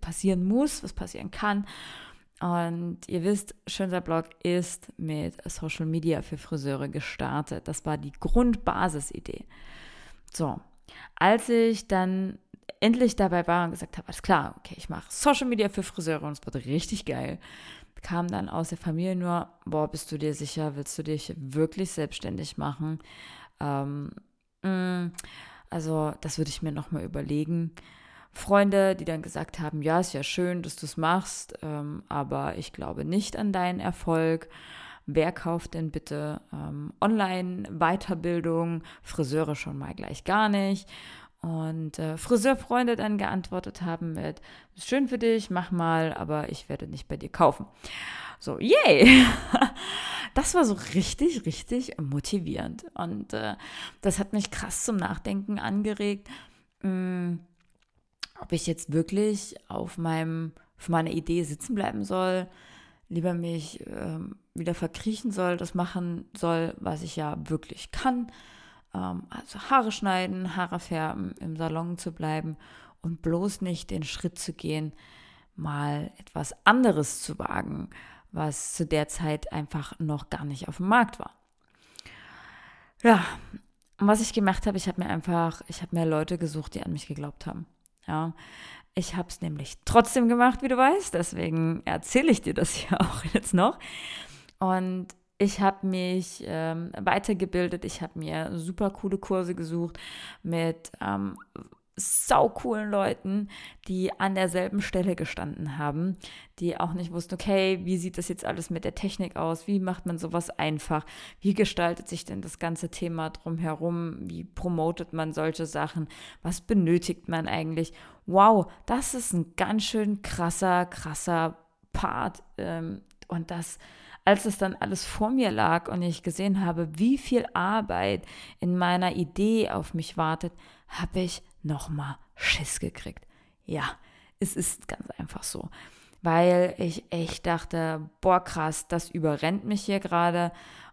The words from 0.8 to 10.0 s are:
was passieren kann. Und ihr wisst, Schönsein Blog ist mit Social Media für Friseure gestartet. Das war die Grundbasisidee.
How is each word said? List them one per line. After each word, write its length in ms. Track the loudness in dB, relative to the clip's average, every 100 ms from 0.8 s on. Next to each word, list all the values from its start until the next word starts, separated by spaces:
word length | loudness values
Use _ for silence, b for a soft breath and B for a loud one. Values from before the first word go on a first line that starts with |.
was 80 | -8
passieren 400 | -8 -10 -10 -10
kann. 340 | -4 -2 0 -4 B B B B B B -6
Und 600 | 0 0 0 -2 -4 -8 -4
ihr 160 | -2
wisst, 320 | 2 0 -2 -14 -8
Schönsein 380 | -4 -2 -2
Blog 220 | 0 -2 -2 -4
ist 480 | 0 2 0 -6 -14 -8
mit 380 | -4 -2 -4 -6 -10
Social 360 | -8 -6 -4 -2
Media 360 | 0 2 0
für 160 | -2 -10
Friseure 500 | -6 -4 -2 -4 -4
gestartet. 760 | -6 -6 -4 -2 -2 -4 -6 -6
Das 180 | -6
war 140 | -4 -4
die 140 | -6
Grundbasisidee. 1300 | -4 2 4 6 2 0 0 0 -2 -6 -10 -10 -12 -12 B B B B B